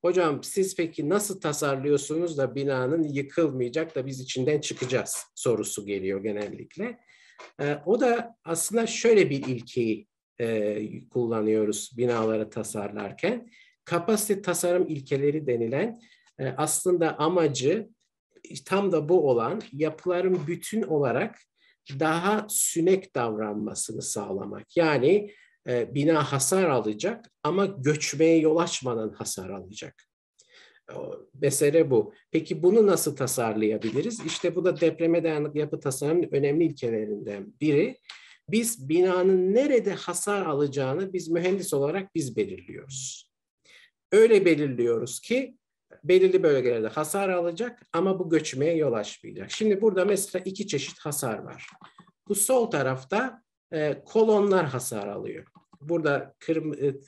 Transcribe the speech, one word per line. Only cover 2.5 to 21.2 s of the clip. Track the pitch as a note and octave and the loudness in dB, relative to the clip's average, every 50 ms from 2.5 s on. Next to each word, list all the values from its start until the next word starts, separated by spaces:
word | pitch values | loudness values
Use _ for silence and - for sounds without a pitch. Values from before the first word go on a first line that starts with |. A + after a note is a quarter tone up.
| A#2 | -2
binanın | C#3 C#3 C#3+ C3+ B2+ B2+ C3 D#3+ E3+ D#3 | -2 -2 -2 0 0 0 0 0 0 0
yıkılmayacak | D3 C3+ C#3+ C#3 - - E3+ E3 C#3+ C3 B2+ A#2+ A#2+ B2+ D#3 E3 E3 - | -2 -2 -6 -6 -4 -2 0 0 0 0 -2 -4 -2 -2 -4 -4 -4 -6
da | C#3 C3 | -6 -6
biz | C#3 C3 C3 | -6 -8 -10
içinden | B2+ - - C3 B2+ D3+ D3+ D3 | -10 -6 -4 -2 0 0 0 0
çıkacağız?" | - - - - C3 A#2+ C3+ A2+ - - - - - _ _ | -2 -4 -6 -6 -4 -2 -2 -2 -2 -4 -8 -10 -10 _ _
sorusu | - - B2 A2+ G#2 - - - G#2+ G2 | -4 -2 0 0 0 -2 -4 -8 -8 -6
geliyor | G2+ G2+ F#2+ F#2 F#2+ F#2+ G2 G2+ | -6 -6 -4 -4 -4 -4 -4 -4
genellikle. | A2 G2+ G#2 G#2 - - - - - - - G#3+ B3 A#3 - _ _ _ _ _ _ _ - - - _ - | -4 -6 -6 -6 -8 -10 -14 -16 -14 -10 -8 -8 -8 -10 -12 _ _ _ _ _ _ _ -20 -20 -16 _ -6
E, | C#3+ D3 D3 D3 - | -4 -4 -4 -2 0
o | E3+ A#3 A3+ | 0 2 2
da | C#4 A#3+ A#3 A#3 A3+ - - _ - | 2 2 2 0 -2 -8 -14 _ -8
aslında | E3 E3 E3 - - G#3 A#3 A3+ | -6 -4 -4 -2 0 0 0 0
şöyle | - - - - A#3+ A3 G3 D#3+ C3+ | 0 -2 2 4 6 8 6 6 4
bir | C#3 C3+ C#3 | 2 -2 -2
ilkeyi, | C3 B2+ A2+ - - - B2 A#2 A2 G#2+ - - _ _ _ _ _ _ - | -4 -6 -6 -8 -6 -4 -2 0 0 -2 -4 -6 _ _ _ _ _ _ -4
e, | A#2 A2+ A2+ G#2+ G#2 G#2+ G#2 G#2+ G#2+ - A#2 - - - | -4 -2 -2 0 -2 -2 -2 -4 -6 -8 -10 -12 -12 -6
kullanıyoruz | - B2+ A#2+ A2+ A#2 A2 G#2+ A2 A2 A2 G#2+ G#2+ G2+ - - - B2 | -4 -2 -2 0 0 0 2 2 2 2 2 0 -2 -4 -6 -8 -4
binaları | A#2+ B2 A#2+ A#2+ A2+ A2 A2 A2 G#2+ G#2+ - | -2 0 0 2 2 0 0 0 0 -2 -4
tasarlarken. | - A#2 G2+ - - G#2+ G2+ G#2 G#2 G#2 G2+ - - - E3 G3 B3 A#3 - - _ - - _ _ _ - | -6 -8 -8 -6 -6 -6 -6 -6 -8 -8 -8 -10 -8 -4 -2 -2 -2 -4 -8 -14 _ -20 -20 _ _ _ -6
Kapasite | - F3 E3+ - A#3 G#3+ G#3 - - G3 G3 | -4 -2 -2 0 2 0 2 2 0 -2 0
tasarım | - F3+ E3+ - F3+ F3 F3+ F3+ F3 | 0 -2 -2 0 2 2 2 2 2
ilkeleri | E3 D3+ C3+ C3+ - D3 C3+ C#3+ D3 D3 D#3 C#3+ | 0 -2 -6 -4 -2 -2 0 2 2 0 0 0
denilen, | C3 A#2+ A#2 A#2 A2+ C3 D3+ G#3 A#3 A3+ - - _ _ _ _ _ _ - | 0 0 0 0 0 0 0 -2 -2 -4 -10 -18 _ _ _ _ _ _ -6
e, | C3+ | -6
aslında | B2+ C3 C#3+ D#3 D#3 - - - F#3 F3+ E3 E3 D3+ C#3 - | -4 -2 -2 -2 -2 -2 0 0 0 2 2 2 0 0 0
amacı | D3+ E3 F#3 F3 D#3+ C#3+ B2+ A#2+ B2+ D3 F#3+ A3+ G#3 - _ _ _ _ _ _ _ _ _ _ - - D#3 - - | 0 2 2 4 2 2 2 0 0 0 0 0 -4 -8 _ _ _ _ _ _ _ _ _ _ -20 -16 -16 -14 -6
tam | - F#3+ G3+ G3+ F#3 | -2 0 0 2 2
da | E3+ D3+ D3 D3+ | 0 0 2 4
bu | F#3 F3+ D3 C3+ | 4 4 6 4
olan | A#2+ A#2 A2+ C3 F#3+ - - - | 4 2 2 0 -4 -6 -8 -10
yapıların | C3+ C#3 D#3 D3+ D#3 - - F3+ F3 F3+ F#3+ F#3 F#3 E3 C#3+ | -6 -4 -4 -4 -4 -4 -4 -2 0 0 2 0 0 0 -2
bütün | D#3+ F3 E3+ - - G#3+ A3 | -4 -6 -6 -6 -6 -4 -4
olarak | F#3+ F3+ D#3 C#3+ C#3+ A#2+ A2+ C#3+ | -2 0 0 0 0 2 0 0